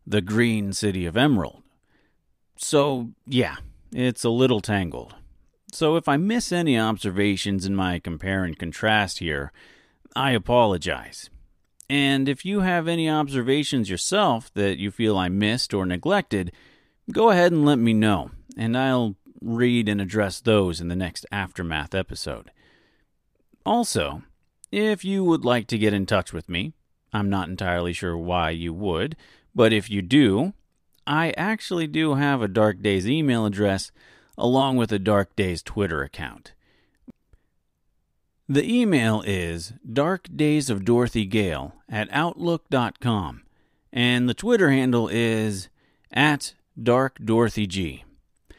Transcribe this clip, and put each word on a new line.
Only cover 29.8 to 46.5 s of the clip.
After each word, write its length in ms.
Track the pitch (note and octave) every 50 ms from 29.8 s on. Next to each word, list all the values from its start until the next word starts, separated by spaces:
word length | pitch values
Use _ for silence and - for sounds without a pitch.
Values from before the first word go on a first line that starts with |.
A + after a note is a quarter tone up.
| F#2+ -
you 120 | G#2 G2+
do, 520 | F#2 F2 A#2+ D3 C#3+ G#2+ F#2+ G#2 D3 G3 G3+ - _ _ _ _ _ _ _ _ _
I 280 | - C#3+ D#3 E3 E3 -
actually 500 | - E3+ G3+ A3 G#3+ - - F#3 F3 E3
do 300 | D3+ D3 D#3 D#3+ D#3 C#3+
have 260 | C3+ C#3+ C#3+ C#3 B2+
a 60 | A2+ G2+
Dark 340 | F#2 A2 G#2+ G#2+ G2+ G2+
Days 240 | G2+ G#2 G2 F#2+ F2+
email 400 | G#2+ C3+ D#3+ D#3 C#3 B2 A#2 A2
address 460 | G#2 G2 G2 G#2 G2+ F#2+ F#2+ - - - _ - - - _ _ _ _ -
along 400 | - A#2+ B2 C3 C3+ C3+ C3 B2+
with 160 | A#2 G2+ G#2+
a 60 | G2+
Dark 360 | F#2+ G#2 G#2 G2+ G2 - _
Days 260 | - G2+ F#2 F2 D#2
Twitter 400 | - - - G#2+ G2+ F2+ D#2+ D2
account. 520 | C#2 C#2+ - - E2+ C2 A1 - - - - _ _ _ _ _ _ _ _ _ _ - - _ _ _ _ _ _ _ _ _ _ _ _ _ _ _ _ _ _ _ _ _ _ _ _ _ _ -
The 160 | C#3 C#3+ D3+
email 580 | - A3+ B3 B3 G#3+ F3+ C3+ A2+ A2+ A2 G#2+ - G#2
is 460 | G2 F#2 F2 E2 E2 E2+ E2+ F#2+ A2+ - - C#3+
dark 380 | A2+ C3+ C#3+ E3 F#3+ F3+ - - E3
days 360 | C#3+ D3+ D3+ D3+ D3+ C3+ B2+
of 160 | A2+ G2 F#2+
dorothy 400 | F#2 A#2+ A#2+ B2 A2+ - A#2 G#2+
gale 500 | F#2+ F#2 A2 G2+ F#2 D#2 C#2 C2+ - - - _ -
at 180 | - G#2+ G#2+ -
outlook 600 | - C#3 D#3+ F3 - - F3 F3 E3+ D#3+ - -
dot 320 | C#3 C3+ A#2+ G#2+ - _
com, 420 | - B2 A2+ G#2 F2+ D2 B1+ A#1+ - _ _ _ _ _ _ _ _ _
and 380 | - A#2+ A#2+ A#2+ B2 B2 B2 B2
the 40 | A2+
Twitter 380 | - - A3 B3 A3+ F#3 D3
handle 380 | C3+ C3 C3 B2+ B2 A#2+ A2+ G2+
is 580 | F#2 A#2 A#2 A2+ A2+ A2 A2 A2 G2+ G2 F#2+ - _ _ _ _ _ _ _ _
at 440 | - - C#3 D3+ D3 C#3 - -